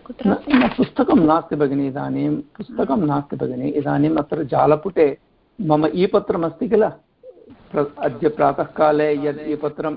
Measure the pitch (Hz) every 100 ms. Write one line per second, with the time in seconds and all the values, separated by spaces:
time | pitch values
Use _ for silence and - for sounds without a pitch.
0 | - 240 220 - - 269 247 - - -
1 | 262 269 156 160 160 156 147 139 139 139
2 | 135 135 147 151 - - 208 233 247 254
3 | 151 143 143 135 135 127 139 147 139 147
4 | 151 160 147 151 151 147 143 151 196 175
5 | 147 139 _ _ _ - 165 151 156 180
6 | 196 202 196 190 165 - 226 214 202 -
7 | _ _ - - - - - - 143 -
8 | - 135 160 - 143 143 151 - 156 151
9 | 151 147 147 147 151 147 151 151 156